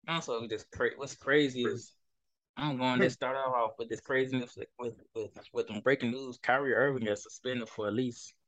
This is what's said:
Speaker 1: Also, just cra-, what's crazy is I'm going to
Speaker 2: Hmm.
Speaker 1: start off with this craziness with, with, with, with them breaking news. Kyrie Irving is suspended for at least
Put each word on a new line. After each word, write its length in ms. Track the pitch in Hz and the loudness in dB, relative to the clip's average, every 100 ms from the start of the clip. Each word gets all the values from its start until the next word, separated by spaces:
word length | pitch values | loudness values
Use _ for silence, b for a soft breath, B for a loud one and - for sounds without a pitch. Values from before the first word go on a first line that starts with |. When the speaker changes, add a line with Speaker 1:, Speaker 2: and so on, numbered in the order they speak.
| - | -2
Speaker 1:
Also, 380 | 165 160 117 117 | -4 -2 -4 -2
just 220 | 107 - | -6 -8
cra-, 200 | - 120 - | -2 -2 -2
what's 180 | 135 - | -12 -8
crazy 480 | - 147 143 127 | 4 4 4 2
is 300 | 120 120 - _ _ _ _ _ _ - | -2 -2 -8 _ _ _ _ _ _ -4
I'm 200 | 147 127 | -2 0
going 220 | 127 127 | 2 4
to 60 | 127 | 4
Speaker 2:
Hmm. 40 | |
Speaker 1:
start 240 | 123 131 135 | 2 -2 0
off 340 | 131 123 110 110 | 0 2 0 -2
with 100 | 117 | -6
this 120 | 110 | -6
craziness 540 | - 131 131 131 120 - | 0 0 2 0 -4 -10
with, 100 | - - | -14 -8
with, 160 | 120 - - 113 | -8 -8 -12 -8
with, 160 | 104 - - | -8 -10 -8
with 140 | 120 113 | -4 -4
them 120 | 107 | 0
breaking 300 | 123 135 123 | 2 2 2
news. 260 | 127 135 123 | -4 -8 -6
Kyrie 300 | - 131 139 110 | 2 2 4 4
Irving 320 | 139 131 110 | 4 2 0
is 160 | 104 | -2
suspended 460 | - - 127 127 110 | -4 -10 -6 -4 -6
for 180 | - 104 | -4 -2
at 60 | |
least 400 | 107 127 117 - _ | 0 -2 -4 -16 _